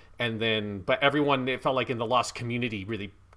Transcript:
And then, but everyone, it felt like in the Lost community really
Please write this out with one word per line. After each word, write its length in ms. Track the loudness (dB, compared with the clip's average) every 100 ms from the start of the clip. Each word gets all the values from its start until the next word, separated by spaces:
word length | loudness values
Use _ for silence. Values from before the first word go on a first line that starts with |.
| -18 -6
And 180 | -4 0
then, 400 | 0 0 -2 -4
but 220 | -2 2
everyone, 460 | 4 4 4 2 0
it 120 | 0
felt 140 | 0
like 160 | 0 0
in 80 | -2
the 80 | 2
Lost 300 | 2 2 -4
community 480 | -4 -4 -4 -4
really 260 | -6 -6 -8 -14 -20